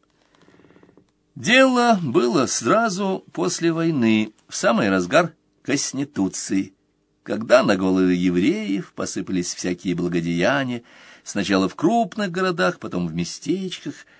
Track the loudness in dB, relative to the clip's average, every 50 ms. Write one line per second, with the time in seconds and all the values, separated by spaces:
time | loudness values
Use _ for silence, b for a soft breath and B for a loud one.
0 | _ _ b b b b b b b b b b b b b b b b b b
1 | _ _ _ _ _ _ _ -6 0 2 4 6 6 6 4 4 4 4 4 2
2 | 2 0 0 2 2 2 2 2 2 2 -2 -2 0 2 2 2 2 0 -2 -2
3 | -4 -4 -4 -4 -8 -12 _ -4 -4 -4 -2 0 0 0 0 0 0 0 0 2
4 | 4 4 4 4 2 -2 -6 _ _ _ -8 -2 0 2 2 2 2 2 2 2
5 | 0 2 2 2 2 2 -4 _ _ _ _ _ _ -4 -4 -2 -2 -6 -6 -6
6 | -8 -6 _ -2 -2 -2 -2 -6 -6 -2 -2 -2 -2 -4 _ _ _ _ _ _
7 | _ _ _ _ _ -8 -6 -6 0 4 4 4 6 4 2 2 2 2 2 4
8 | 4 2 2 2 2 2 2 2 2 2 0 0 -4 -4 -4 -6 -6 -10 _ -10
9 | -8 -6 -6 -8 -6 -4 -4 -4 -4 -4 -8 -6 -6 -6 -6 -4 -4 -4 -4 -2
10 | -2 -2 -2 -2 -2 -2 -2 0 2 2 0 0 -2 -4 -6 -10 B B B B
11 | B B B B B -8 -6 -4 -2 2 2 2 2 0 -2 0 0 2 2 2
12 | 0 0 -2 -6 -6 -4 -2 -2 -2 -2 0 0 -2 -2 -2 -4 -10 -8 -4 -4
13 | -4 -4 -2 -4 -4 -4 -6 -12 -4 -4 -4 -4 -4 -8 -10 -10 -12 -12 -12 -12
14 | -18 b b